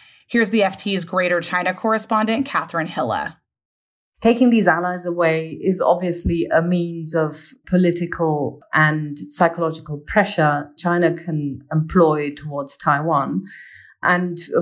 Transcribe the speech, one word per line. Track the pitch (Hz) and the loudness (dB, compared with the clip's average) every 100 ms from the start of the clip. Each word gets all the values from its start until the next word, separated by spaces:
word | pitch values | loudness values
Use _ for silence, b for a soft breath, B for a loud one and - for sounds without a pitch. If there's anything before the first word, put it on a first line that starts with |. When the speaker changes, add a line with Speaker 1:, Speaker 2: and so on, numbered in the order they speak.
| B B B | B B B
Speaker 1:
Here's | 233 208 | 0 2
the | 220 | 2
F | 190 190 | 2 0
T's | 202 190 | -4 -4
Greater | 170 185 180 175 | -2 -2 2 0
China | 165 180 180 | 0 -2 -2
correspondent, | 185 220 220 214 220 214 226 269 | -2 0 0 0 0 2 0 0
Catherine | 165 165 170 156 | -2 -2 -4 -4
Hilla. | - 123 92 73 - _ _ _ _ _ _ _ _ | -2 -2 -2 -4 -10 _ _ _ _ _ _ _ _
Speaker 2:
Taking | 226 240 247 | 2 4 6
these | 233 175 | 6 4
allies | 160 180 180 | 2 0 -4
away | 175 175 165 160 160 - | -4 0 2 2 -2 -4
is | 190 185 | -2 2
obviously | - 180 180 170 180 170 - | 2 2 0 -2 -2 -2 0
a | 165 | 2
means | 170 175 170 165 156 | 2 0 0 -6 -4
of | 165 156 151 - - - | -2 -2 -4 -14 -18 0
political | 180 175 175 170 - 165 147 - - _ | 2 4 2 -4 -2 -2 0 -4 -8 _
and | - 156 156 147 143 - | 2 2 2 -4 -8 -12
psychological | - 170 170 165 160 - 147 - | 0 0 2 -4 -4 -10 -12 -2
pressure | 214 202 - 151 147 147 - | 0 0 2 0 0 -6 -6
China | 175 175 170 | -2 2 2
can | 160 175 156 143 127 - | 0 -4 -4 -4 -8 -4
employ | 160 160 180 160 151 147 | -2 0 4 4 4 -2
towards | 139 151 143 139 - | -8 -8 -8 -8 -4
Taiwan. | 156 143 160 147 135 175 190 B B B B B | 0 0 2 0 0 -4 -6 B B B B B
And | - 180 180 170 - - | 0 0 0 -6 -2 -2